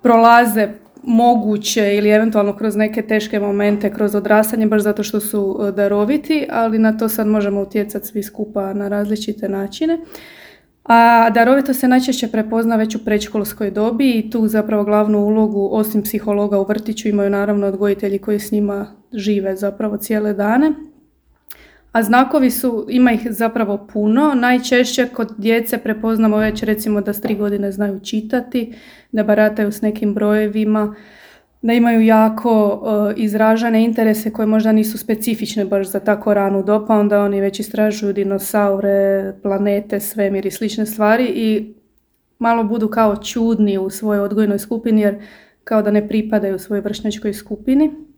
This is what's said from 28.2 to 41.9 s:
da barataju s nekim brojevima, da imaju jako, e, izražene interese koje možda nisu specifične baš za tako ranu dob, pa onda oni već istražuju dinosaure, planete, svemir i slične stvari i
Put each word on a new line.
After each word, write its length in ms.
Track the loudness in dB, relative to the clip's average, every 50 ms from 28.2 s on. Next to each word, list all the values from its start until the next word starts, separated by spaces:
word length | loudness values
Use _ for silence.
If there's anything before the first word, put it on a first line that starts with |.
| -4 -2 -4 -4 -4 -4 -6 -6 -6 -6 -10 -20 -20 -20 -20 -20 _ _ -4
da 120 | -2 2
barataju 480 | 2 4 4 4 2 2 0 -2 -2 -2
s 100 | -2 -2
nekim 320 | -2 -2 -2 -2 -2 -2
brojevima, 800 | 0 0 2 2 2 0 0 0 -2 0 0 0 0 0 -2 -6 -10 -20 -20 -20 -20 -20 -20 -20 _ _ _ _ _ -2
da 100 | 0 2
imaju 280 | 4 4 4 4 4
jako, 840 | 4 6 6 6 6 4 2 0 0 2 2 4 4 2 0 -2 -2 -2 0 0 0 -2
e, 100 | -2 -2
izražene 640 | -2 -2 0 2 4 4 4 2 2 2 2 4 2
interese 480 | 2 2 2 2 2 2 0 -2 -6 -4
koje 140 | -2 0
možda 260 | 2 2 2 2 4 2
nisu 260 | 2 2 0 -4 -8
specifične 680 | -4 -4 -4 -2 -2 -4 -4 -4 -4 -6 -4 -4 -2
baš 260 | -2 0 -2 -2 -2
za 100 | -6 -4
tako 340 | 0 0 -2 0 2 0 2
ranu 280 | 2 2 0 0 0 0
dob, 240 | 0 0 0 2 2
pa 60 | 2 2
onda 240 | 2 2 2 2 2
oni 180 | 0 0 0
već 200 | -2 -2 -4 -6
istražuju 520 | -10 -8 -2 0 0 0 0 -2 -4 -4 -2
dinosaure, 1200 | -2 -2 -2 -2 -4 -4 -2 0 0 2 2 0 0 0 2 2 2 2 2 2 0 -2 -4 -10 -6 _
planete, 580 | -2 -2 0 0 0 0 0 -2 -4 -6 -6
svemir 460 | -6 -6 -4 -2 -2 0 0 -2 -4
i 40 | -4
slične 360 | -6 -4 -6 -4 -2 -4 -4
stvari 380 | -4 -2 0 2 2 4 2 2
i 500 | 0 -2 -2 0 0 0 0 -2 -6 -16 _ _ _